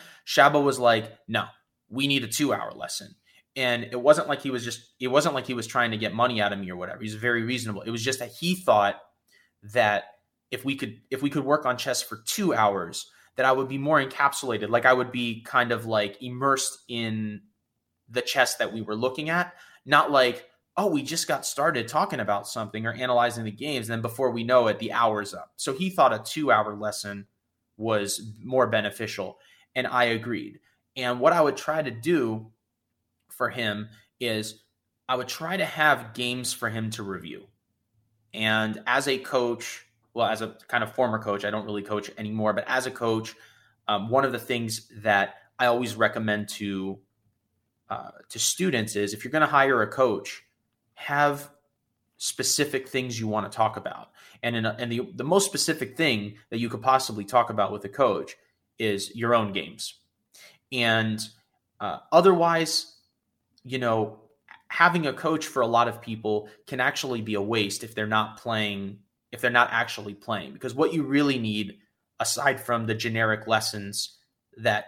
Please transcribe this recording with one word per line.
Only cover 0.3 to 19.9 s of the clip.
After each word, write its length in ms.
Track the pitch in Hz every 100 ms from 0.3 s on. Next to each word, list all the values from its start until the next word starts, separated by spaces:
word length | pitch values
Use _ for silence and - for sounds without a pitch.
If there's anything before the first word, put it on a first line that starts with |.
| - 143 147
was 160 | 139 127
like, 340 | 120 110 110 - -
"No, 200 | 110 92 - _ _ _
we 160 | 113 139
need 160 | 139
a 60 | 113
two-hour 420 | 113 143 104 57 -
lesson." 400 | - - - - _ _ _ 135
And 280 | 127 120
it 160 | 113 123
wasn't 280 | 131 151 151
like 120 | 139
he 100 | 139
was 140 | 123
just, 160 | 113 117 - _
it 100 | 127
wasn't 260 | 139 160
like 120 | 139 -
he 60 |
was 140 | 123 113
trying 240 | 127 117
to 80 | 110
get 160 | 107
money 260 | 107 123 113
out 140 | 101
of 40 | 98
me 120 | 92
or 60 | 90
whatever. 260 | 90 -
He's 140 | 107 107
very 260 | 120 117
reasonable. 400 | 113 127 110 95
It 80 | 113
was 120 | 117
just 180 | 117 131
that 100 | 120
he 240 | - 170
thought 440 | 180 - 107 101 - - _ _ _ _ _ 104
that 300 | 110 107 104 - _ _ _ _
if 140 | 127
we 100 | 127
could, 260 | 135 117 107 _
if 100 | 131
we 80 | 143
could 160 | 147
work 220 | 131 151 131
on 100 | 123
chess 260 | 135 120
for 200 | - 110
two 300 | - - 190
hours, 560 | 113 107 98 85 80 - _ _ -
that 80 |
I 80 | 131
would 160 | 131 131
be 100 | 139
more 240 | 143 156
encapsulated. 680 | 131 - 143 - 135 110 104
Like, 160 | 120 127
I 60 |
would 200 | 127 123
be 300 | 127 120 113
kind 300 | 113 131 120
of, 120 | 117
like, 380 | 113 107 104 -
immersed 560 | 127 123 139 135 - - -
in 540 | 120 113 110 107 104 _ _ _ _ _ _ _
the 140 | 120
chess 340 | 123 - 123 -
that 160 | 107
we 100 | 110
were 140 | 104 107
looking 320 | 127 131 151
at, 240 | 170 175 - - _
not 260 | -